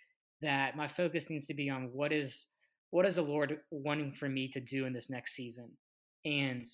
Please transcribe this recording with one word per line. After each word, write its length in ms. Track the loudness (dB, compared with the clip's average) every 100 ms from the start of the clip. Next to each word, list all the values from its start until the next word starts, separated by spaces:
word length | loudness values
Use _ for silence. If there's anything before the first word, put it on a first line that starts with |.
| _ _ _ _
that 340 | 2 4 2 0
my 100 | -2
focus 440 | 2 2 2 -2
needs 160 | -4 -4
to 80 |
be 160 | -2 -2
on 220 | -2 -4
what 200 | -2 0
is, 360 | 2 0 -4 -8 _ _ _ _
what 160 | 4 6
is 100 | 4
the 60 |
Lord 380 | 2 2 2 0 -6
wanting 440 | -4 0 0 0
for 140 | -2 -2
me 200 | 0 -2
to 100 | -4
do 260 | -4 -2 -2
in 60 |
this 180 | -4 -6
next 240 | -6 -4
season? 420 | -4 -6 -10 -14 -18 _ _ _ _
And 420 | -2 2 2 0 -6